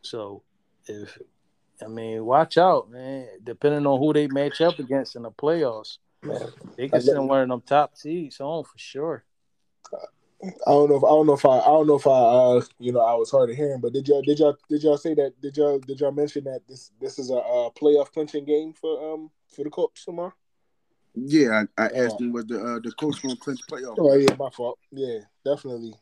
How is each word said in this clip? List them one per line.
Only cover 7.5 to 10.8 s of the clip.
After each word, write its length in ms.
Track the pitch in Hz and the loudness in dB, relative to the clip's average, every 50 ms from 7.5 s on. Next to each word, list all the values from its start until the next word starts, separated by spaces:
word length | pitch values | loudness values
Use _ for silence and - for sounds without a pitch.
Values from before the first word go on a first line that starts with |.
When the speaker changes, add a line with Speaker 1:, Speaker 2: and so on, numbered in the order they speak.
| 127 120 | -4 -8
Speaker 1:
top 340 | - - 139 147 147 - _ - | -4 0 2 2 2 0 _ -16
seeds 420 | - 147 160 180 165 135 - - | -12 -8 -8 -8 -8 -10 -12 -12
on 240 | 139 143 160 165 139 | -10 -8 -8 -8 -10
for 140 | - _ 117 | -12 _ -20
sure. 460 | - - - 135 147 165 151 117 _ _ _ _ _ _ _ _ _ _ _ _ _ - - - - - _ _ _ _ _ _ | -20 -16 -10 -8 -8 -8 -8 -10 _ _ _ _ _ _ _ _ _ _ _ _ _ -16 -16 -14 -14 -16 _ _ _ _ _ _
Speaker 2:
I 300 | - 190 180 - - - | -16 -16 -12 -6 0 2
don't 180 | 135 143 | 4 4